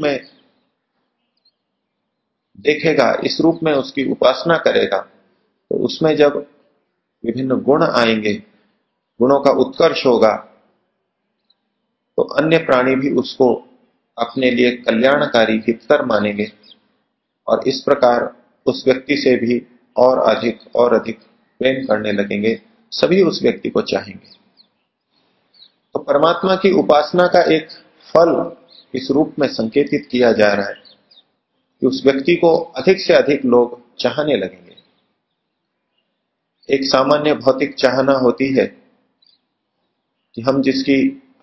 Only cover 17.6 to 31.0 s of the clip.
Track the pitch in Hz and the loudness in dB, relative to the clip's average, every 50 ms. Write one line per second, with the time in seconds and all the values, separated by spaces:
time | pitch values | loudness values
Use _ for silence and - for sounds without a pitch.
17.6 | - 127 135 - - - 143 - - 123 120 120 - - - _ _ _ _ _ | -2 -4 -4 -4 -2 -2 0 2 2 2 2 2 -2 -6 -10 _ _ _ _ _
18.6 | _ 135 120 - - 131 127 131 - - 147 135 - 135 127 110 117 113 123 120 | _ -6 -6 -2 0 0 0 0 -2 -4 -4 0 2 2 2 2 0 -2 -4 -4
19.6 | - - _ _ _ _ _ - 120 127 131 - - 113 107 - - 120 113 - | -6 -10 _ _ _ _ _ 2 4 4 4 2 2 0 0 0 -2 -4 -6 -6
20.6 | - - _ 117 120 123 117 110 - 113 110 - _ _ _ _ _ _ _ _ | -14 -6 _ 0 2 2 2 0 0 -4 -10 -14 _ _ _ _ _ _ _ _
21.6 | 120 131 135 131 135 123 107 107 107 107 101 101 101 101 104 101 101 113 113 - | -2 -2 -2 -2 -2 -2 -2 -2 -2 -4 -4 -4 -4 -4 -4 -2 -2 -2 -2 -4
22.6 | - _ _ _ _ _ - - - 147 175 196 190 160 - - - 123 - - | -8 _ _ _ _ _ -4 -2 0 2 2 2 2 2 0 0 -2 -2 -2 -2
23.6 | - 117 - 107 101 - - 98 98 101 95 95 - _ _ _ _ _ _ _ | -8 -4 -4 -4 -4 -4 -6 -8 -8 -10 -16 -20 -20 _ _ _ _ _ _ _
24.6 | _ _ _ _ _ _ _ _ _ _ _ _ _ _ _ _ _ _ _ _ | _ _ _ _ _ _ _ _ _ _ _ _ _ _ _ _ _ _ _ _
25.6 | _ _ _ _ _ _ _ - - - 139 143 156 165 170 - - 185 190 185 | _ _ _ _ _ _ _ -12 -4 -2 0 0 0 0 -2 -2 -2 -2 -2 0
26.6 | - 196 175 156 - - 151 147 151 - - 180 180 175 - 180 160 156 160 160 | 0 0 0 0 2 2 2 2 2 0 0 0 2 2 4 2 2 2 0 0
27.6 | 160 - - - _ _ _ _ _ - - 156 170 165 135 - - - - - | -2 -6 -16 -20 _ _ _ _ _ -2 2 2 4 4 2 -2 -4 -6 -10 -16
28.6 | _ _ _ - _ _ - 131 - - 135 147 156 151 - - 143 123 - - | _ _ _ -20 _ _ -10 -10 -6 -2 0 0 0 -2 -2 -4 -4 -4 -2 -4
29.6 | 113 113 110 143 143 139 147 143 - - - 123 123 117 107 104 107 104 101 101 | -6 -2 0 -2 0 0 -2 -6 -6 -6 -2 2 2 2 4 4 2 2 2 0
30.6 | 98 98 - - _ - - _ | -4 -8 -10 -14 _ -20 -20 _